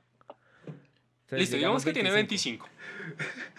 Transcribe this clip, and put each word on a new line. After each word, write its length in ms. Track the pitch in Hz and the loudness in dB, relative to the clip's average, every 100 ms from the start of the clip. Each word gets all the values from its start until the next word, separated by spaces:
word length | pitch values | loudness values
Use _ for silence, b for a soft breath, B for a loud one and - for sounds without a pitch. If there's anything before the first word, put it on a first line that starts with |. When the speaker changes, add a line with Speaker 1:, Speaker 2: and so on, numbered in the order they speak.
| _ _ - - B B B B B _ _ _ | _ _ -20 -20 B B B B B _ _ _
Speaker 1:
Entonces, 140 | - 131 | -4 0
Speaker 2:
Listo, 180 | 185 139 | 2 4
digamos 260 | 170 254 | 4 4
Speaker 1:
digamos 20 | |
Speaker 2:
que 80 | 311 | 2
tiene 180 | 285 190 | 2 4
Speaker 1:
veinticinco. 560 | 208 214 202 135 113 - | 4 4 0 -2 -4 -10
Speaker 2:
veinticinco. 880 | - - - 165 - - - - | -16 -14 -10 -10 -8 -8 -8 -12